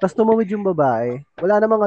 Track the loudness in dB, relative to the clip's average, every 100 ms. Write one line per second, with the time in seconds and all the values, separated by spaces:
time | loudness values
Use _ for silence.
0 | -4 0 2 2 0 -4 -2 0 0 0
1 | -2 -6 -12 -6 -2 0 2 2